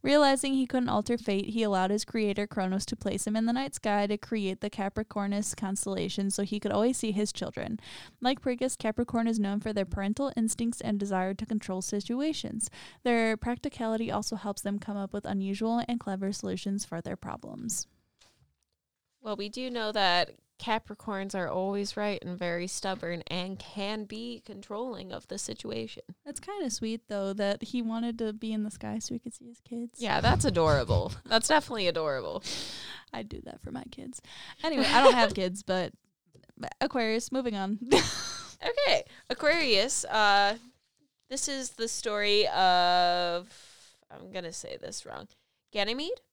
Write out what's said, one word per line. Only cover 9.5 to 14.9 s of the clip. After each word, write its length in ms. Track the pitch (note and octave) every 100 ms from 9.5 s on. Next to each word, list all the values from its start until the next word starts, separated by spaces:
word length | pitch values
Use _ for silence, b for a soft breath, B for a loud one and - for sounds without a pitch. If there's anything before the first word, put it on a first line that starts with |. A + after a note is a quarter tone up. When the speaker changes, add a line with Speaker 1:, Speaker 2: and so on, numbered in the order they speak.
| G3+
Speaker 1:
for 120 | A3
their 140 | G#3 F#3+
parental 440 | - G3 G#3+ C#4 -
instincts 440 | A3 - A#3 A#3
and 160 | A3+ G#3
desire 320 | G3+ F#3+ F#3
to 140 | G3 G#3+
control 340 | G#3+ - F#3
situations. 880 | F#3+ G#3 G3+ B3 D4+ D#4 - A3 - B B B
Their 320 | B3 A#3 A3+ A3
practicality 720 | A#3+ A#3+ D4 - A3+ A3 A3+
also 240 | G#3 G#3+ A3
helps 240 | G#3 G3+
them 180 | G3+ G3+
come 180 | -